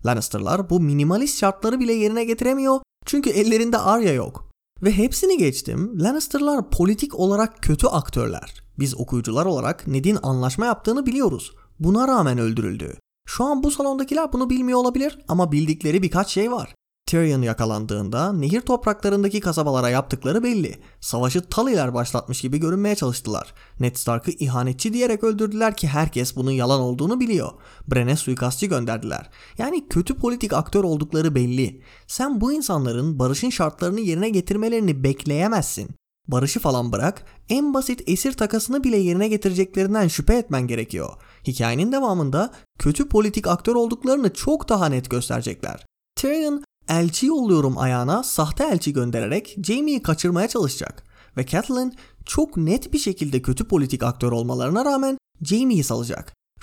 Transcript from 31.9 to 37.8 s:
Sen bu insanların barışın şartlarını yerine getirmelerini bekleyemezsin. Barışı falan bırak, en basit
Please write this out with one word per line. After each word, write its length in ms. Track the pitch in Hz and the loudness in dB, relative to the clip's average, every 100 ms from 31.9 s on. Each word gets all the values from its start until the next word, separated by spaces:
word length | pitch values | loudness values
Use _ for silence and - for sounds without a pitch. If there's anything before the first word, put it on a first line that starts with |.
| - - | -20 -12
Sen 340 | - 269 240 | -4 -2 0
bu 120 | 233 | 0
insanların 680 | 302 - 165 127 117 151 143 | -2 -2 -2 0 0 -2 0
barışın 300 | 127 139 247 | 0 0 -2
şartlarını 500 | 240 160 - 175 208 | 0 -2 0 -2 -2
yerine 300 | 208 160 220 | -2 0 0
getirmelerini 760 | 196 175 202 226 233 196 139 | 0 0 -2 0 0 0 2
bekleyemezsin. 840 | 135 135 147 147 202 214 - - 104 - _ _ - | 0 0 -2 0 2 0 -2 -6 -10 -14 _ _ -2
Barışı 320 | 127 139 - | 0 0 0
falan 320 | 147 127 120 | 0 0 0
bırak, 340 | 104 143 202 - - - | 0 -2 -4 -18 -20 -4
en 240 | 254 294 | 0 0
basit 280 | 269 | 0